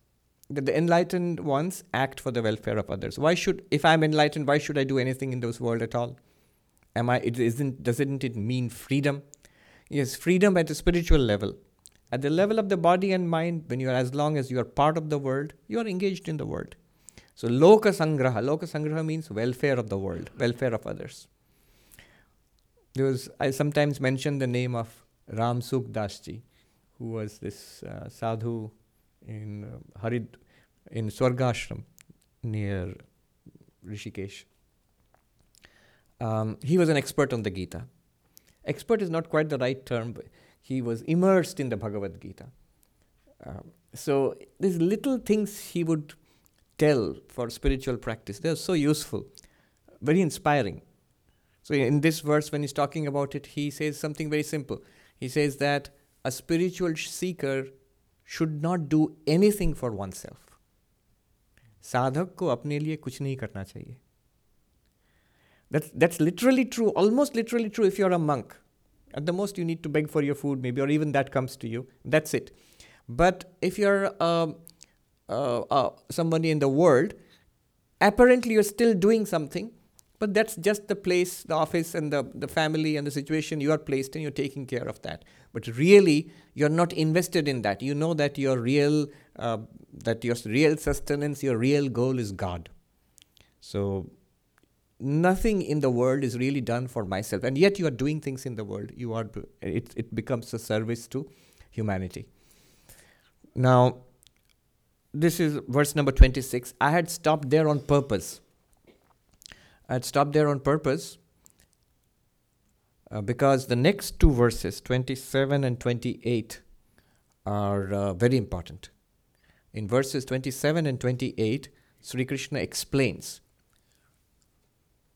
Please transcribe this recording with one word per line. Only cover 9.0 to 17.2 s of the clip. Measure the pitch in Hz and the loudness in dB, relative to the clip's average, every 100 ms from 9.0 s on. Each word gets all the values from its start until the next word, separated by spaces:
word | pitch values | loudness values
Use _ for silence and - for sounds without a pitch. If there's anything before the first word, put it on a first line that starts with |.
| 143 143 - - - _ _ _ - | 0 -2 -10 -20 -20 _ _ _ -8
Yes, | 143 127 | -4 -4
freedom | - 170 185 208 180 | -4 2 4 4 4
at | 160 | 0
a | 151 | -2
spiritual | - 175 170 156 | 0 0 4 4
level. | 120 101 101 - _ _ - _ - | 6 0 -2 -8 _ _ -20 _ -8
At | 123 | -4
the | 143 | 0
level | 160 202 220 | 2 2 2
of | 196 | 0
the | 185 | 2
body | 170 185 196 | 4 4 2
and | 185 175 | 0 0
mind, | 165 170 170 156 | 0 -2 -4 -4
when | 123 | -4
you | 131 | 0
are, | |
as | 127 127 | 0 0
long | 139 147 151 | 0 0 0
as | 131 | -2
you | 127 | -2
are | |
part | 117 - 151 160 | -2 2 2 2
of | 156 | -2
the | 147 | -4
world, | 135 135 147 - - | -2 -4 -4 -10 -6
you | 220 | -4
are | 220 | -4
engaged | 180 196 180 - | -2 -2 -4 -6
in | 151 | -6
the | - | -6
world. | - - - _ _ - - | -6 -8 -14 _ _ -20 -20